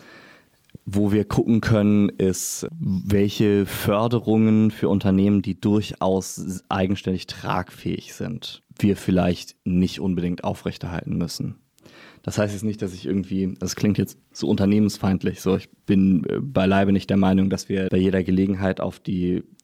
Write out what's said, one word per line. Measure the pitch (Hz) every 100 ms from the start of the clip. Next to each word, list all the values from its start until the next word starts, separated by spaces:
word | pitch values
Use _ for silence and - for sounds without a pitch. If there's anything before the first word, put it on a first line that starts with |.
| - - - - _ _ _ -
Wo | - 101 104
wir | 107
gucken | 101 - 117 113
können, | - 110 104 104 101
ist, | - 95 90 - - - 165
welche | 147 92 90 101 104 - 107 101 95
Förderungen | - - 104 117 120 104 110 110 107 110
für | - -
Unternehmen, | 98 98 95 98 101
die | 95 90
durchaus | 107 104 101 - 90 95 90 - - 92 -
eigenständig | 98 95 98 - 92 -
tragfähig | - - 95 92 - - 90 -
sind, | - - - - - _ -
wir | 104 95
vielleicht | - 92 90 87 - -
nicht | - 90 92 -
unbedingt | 95 87 87 87
aufrechterhalten | 92 98 - - 87 85 - -
müssen. | 85 - - - _ _ - - - -
Das | - -
heißt | 104
jetzt | 101
nicht, | 107 101
dass | 98
ich | 90 -
irgendwie, | 95 90 95 95 95
das | 92 -
klingt | 107 95
jetzt | 98 - _
so | - 73
unternehmensfeindlich, | - 98 104 107 - 101 92 98 92
so | - 95
ich | - _ -
bin, | 98 95 90
äh, | - 50
beileibe | 139 - 92 98 98
nicht | 101 -
der | 98
Meinung, | 95 95 98
dass | 95 -
wir | 98 95
bei | 92
jeder | 95 95
Gelegenheit | 90 92 98 95 98 92
auf | 98 -
die | - 92 90 90 - _